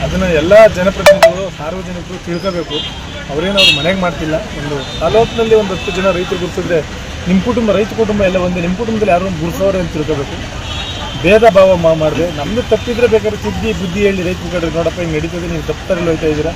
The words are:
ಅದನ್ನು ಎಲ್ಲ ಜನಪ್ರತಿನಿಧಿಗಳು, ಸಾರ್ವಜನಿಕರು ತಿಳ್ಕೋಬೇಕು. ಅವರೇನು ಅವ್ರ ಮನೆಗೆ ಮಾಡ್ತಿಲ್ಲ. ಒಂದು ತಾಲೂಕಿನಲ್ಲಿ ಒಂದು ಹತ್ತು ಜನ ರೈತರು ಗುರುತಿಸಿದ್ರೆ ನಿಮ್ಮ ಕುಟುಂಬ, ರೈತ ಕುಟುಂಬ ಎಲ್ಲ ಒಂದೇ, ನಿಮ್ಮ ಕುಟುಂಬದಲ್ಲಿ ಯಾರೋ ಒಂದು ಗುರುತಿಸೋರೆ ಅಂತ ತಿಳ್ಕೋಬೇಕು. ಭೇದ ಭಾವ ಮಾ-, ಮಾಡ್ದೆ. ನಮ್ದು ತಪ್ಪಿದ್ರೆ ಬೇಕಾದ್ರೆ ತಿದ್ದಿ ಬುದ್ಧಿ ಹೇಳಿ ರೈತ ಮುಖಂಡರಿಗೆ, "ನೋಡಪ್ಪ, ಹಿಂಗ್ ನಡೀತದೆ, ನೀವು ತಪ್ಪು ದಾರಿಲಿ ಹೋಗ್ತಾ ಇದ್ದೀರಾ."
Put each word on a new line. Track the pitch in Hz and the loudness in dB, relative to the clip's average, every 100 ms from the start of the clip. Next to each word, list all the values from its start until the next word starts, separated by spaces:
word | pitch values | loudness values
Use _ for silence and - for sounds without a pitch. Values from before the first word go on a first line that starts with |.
ಅದನ್ನು | 160 180 185 | -2 0 2
ಎಲ್ಲ | 160 160 208 220 | 2 6 8 8
ಜನಪ್ರತಿನಿಧಿಗಳು, | 170 185 190 196 190 - 180 190 | 6 0 4 4 8 6 4 -6
ಸಾರ್ವಜನಿಕರು | - 156 185 175 175 160 180 - | -8 -8 -8 -8 -10 -10 -12 -8
ತಿಳ್ಕೋಬೇಕು. | 170 190 175 147 147 170 - - - - | -4 -4 -4 -6 -6 -8 -10 -12 -12 -6
ಅವರೇನು | 139 180 202 | -4 0 2
ಅವ್ರ | 196 139 | 2 2
ಮನೆಗೆ | 160 190 | 0 0
ಮಾಡ್ತಿಲ್ಲ. | 180 156 156 | -2 -2 -4
ಒಂದು | 156 - 160 147 143 127 - | -4 -4 -8 -6 -6 -6 -4
ತಾಲೂಕಿನಲ್ಲಿ | 160 208 226 226 226 220 | 2 4 2 0 2 4
ಒಂದು | 202 180 | 2 -4
ಹತ್ತು | - | -4
ಜನ | 180 190 | -2 0
ರೈತರು | 175 180 185 | 0 -2 -4
ಗುರುತಿಸಿದ್ರೆ | 175 185 165 170 139 - - - - | -4 -6 -2 -2 -2 -10 -12 -8 0
ನಿಮ್ಮ | 190 | 0
ಕುಟುಂಬ, | 208 233 220 | 2 0 2
ರೈತ | 185 214 | 0 0
ಕುಟುಂಬ | - 214 208 | 0 0 2
ಎಲ್ಲ | 196 190 | 0 2
ಒಂದೇ, | 180 180 | 0 -2
ನಿಮ್ಮ | 170 185 | -2 -2
ಕುಟುಂಬದಲ್ಲಿ | 226 220 208 | -2 0 2
ಯಾರೋ | 175 190 | 2 0
ಒಂದು | 165 | -4
ಗುರುತಿಸೋರೆ | 170 175 196 190 | -6 0 0 0
ಅಂತ | 170 | -4
ತಿಳ್ಕೋಬೇಕು. | 156 147 147 135 - - - - - - - - - | -4 -4 -4 -4 -8 -10 -10 -8 -8 -8 -8 -8 -2
ಭೇದ | 160 214 226 | 4 6 6
ಭಾವ | 196 190 180 | 6 6 6
ಮಾ-, | 165 160 | 4 2
ಮಾಡ್ದೆ. | 156 151 175 | 0 0 -2
ನಮ್ದು | 156 143 220 | -4 -4 -4
ತಪ್ಪಿದ್ರೆ | - 220 240 226 233 | 0 0 0 0 2
ಬೇಕಾದ್ರೆ | 214 208 208 | 4 2 -4
ತಿದ್ದಿ | 208 180 220 | -4 -4 -4
ಬುದ್ಧಿ | 180 180 180 | -4 -4 0
ಹೇಳಿ | 202 190 | 0 0
ರೈತ | 175 180 175 | -2 -4 -4
ಮುಖಂಡರಿಗೆ, | 175 165 156 | -4 -2 -2
"ನೋಡಪ್ಪ, | 165 175 | -2 -2
ಹಿಂಗ್ | 170 | -4
ನಡೀತದೆ, | 156 165 175 170 | -2 -4 -6 -6
ನೀವು | 165 | -6
ತಪ್ಪು | 147 156 - | -6 -8 -4
ದಾರಿಲಿ | 180 170 | -2 0
ಹೋಗ್ತಾ | 160 160 | 0 0
ಇದ್ದೀರಾ." | 151 156 | -2 -4